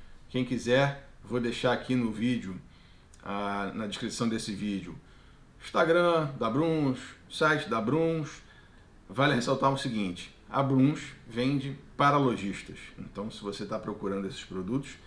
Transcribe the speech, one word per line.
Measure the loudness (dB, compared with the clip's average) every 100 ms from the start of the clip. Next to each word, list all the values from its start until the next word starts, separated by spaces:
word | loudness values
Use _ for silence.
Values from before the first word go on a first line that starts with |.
| -18 -20 -6
Quem | -4
quiser, | -2 -2 2 4 4 -2 -14 -18
vou | -6 -4
deixar | -2 0 0
aqui | 0 0 0
no | 0
vídeo, | 0 0 0 -4 -10 -14 -20 -20 -20 -20 -16
ah, | -8 -6 -4 -4 -4
na | -6 -6
descrição | -6 -6 -2 -2
desse | -2 -4
vídeo, | -4 -2 -4 -6 -14 -18 -20 -20 -20 -20 -18
Instagram | -2 2 6 6 6 4 2 -2
da | 0
Bruns, | 2 2 4 2 0 -6 -18 -8
site | 2 4 4 0
da | 0
Bruns. | 2 2 2 0 -4 -10 -20 -20 -20 -20 -20 -20 -6
Vale | 2 2
ressaltar | 4 2 2 2
o | 2
seguinte, | -2 -2 -2 -4 -12 -18 -4
a | 0
Bruns | 4 6 4 2 -6 -16 -8
vende | -2 0 0 -2 -10 -6 2
para | 4 6
lojistas. | 4 2 -2 -6 -10 -14 -16 -14
Então, | -12 -8 -8
se | -8
você | -8 -6
tá | -6 -6
procurando | -6 -6 -4 -2 -4
esses | -8
produtos, | -10 -6 -2 -4 -4 -14